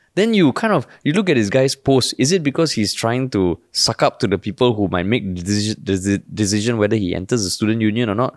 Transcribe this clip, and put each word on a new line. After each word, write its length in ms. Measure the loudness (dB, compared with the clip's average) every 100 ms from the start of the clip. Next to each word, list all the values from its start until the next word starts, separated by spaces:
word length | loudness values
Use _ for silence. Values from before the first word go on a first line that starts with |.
| _ -2
then 180 | 2
you 180 | 4 2
kind 200 | 2 0
of, 140 | 0 -2 -6
you 80 | -2
look 180 | 0 2
at 60 | 2
this 140 | 2
guy's 240 | 2 2 0
post. 380 | 2 2 2 0
Is 140 | 0
it 100 | 2
because 300 | 0 0 -2
he's 200 | 0 -2
trying 380 | -2 -2 -2 -2
to 280 | 0 0 0 _
suck 300 | -2 -2 0
up 160 | 0 0
to 60 | -2
the 120 | -2
people 360 | -4 0 0
who 140 | 2 0
might 180 | 0 -2
make 160 | -2 -4 -6
the 60 |
deci-, 340 | -4 -2 -2 -6
the 180 | -4 -2
de-, 260 | 0 -2 -2
decision 440 | -4 -2 0 -2 0
whether 180 | 0 0
he 180 | -2
enters 300 | -4 -2 -2
the 60 | -2
student 300 | -2 -2 0
union 300 | 0 0 -2
or 40 | -2
not? 180 | -4